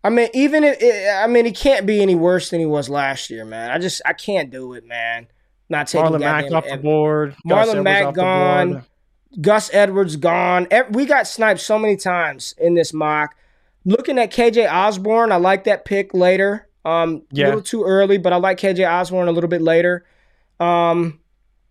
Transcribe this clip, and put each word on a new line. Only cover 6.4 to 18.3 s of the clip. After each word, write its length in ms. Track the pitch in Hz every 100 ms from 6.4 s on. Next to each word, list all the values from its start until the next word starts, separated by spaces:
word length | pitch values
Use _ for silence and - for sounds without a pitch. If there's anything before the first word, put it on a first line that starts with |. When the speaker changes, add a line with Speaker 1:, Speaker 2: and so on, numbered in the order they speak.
Speaker 1:
goddamn 140 | 139 160
Speaker 2:
off 60 | 151
the 60 |
Speaker 1:
Ev-, 80 | 139
Speaker 2:
board. 520 | 147 156 151 151 151 139 165
Gus 200 | 190 226
Speaker 1:
Marlon 20 |
Speaker 2:
Edwards 140 | 208
Speaker 1:
Mack 220 | 190 196 196
Speaker 2:
off 80 |
the 80 | 170
Speaker 1:
gone. 500 | 185 185 180 - 120
Speaker 2:
board. 120 | 127 - _ _ _ _ 196
Speaker 1:
Gus 320 | 156 214 -
Edwards 420 | 190 202 190 185 151
gone. 500 | 165 175 180 180 175
Ev-, 240 | 220 254
we 120 | 214 269
got 200 | 285 214
sniped 360 | - 220 190
so 180 | - 214
many 160 | 214 196
times 580 | 190 180 160 135 - -
in 160 | 170 170
this 180 | 156
mock. 420 | 156 151 151 147 _ _ _ _ _ 185
Looking 300 | 220 254 262
at 140 | 226
K 180 | - 233
J 180 | 226 208
Osborne, 640 | 165 202 196 202 226 226
I 40 | 185
like 300 | 180 190 190
that 200 | 202 -
pick 280 | 196 190 185
later. 520 | 180 190 196 208 _ _
Um, 380 | 160 165 165 156 _
Speaker 2:
Yeah. 140 | 139 143
Speaker 1:
a 20 |
little 120 | 143
too 220 | - 233
early, 340 | 190 190 196 196
but 160 | 180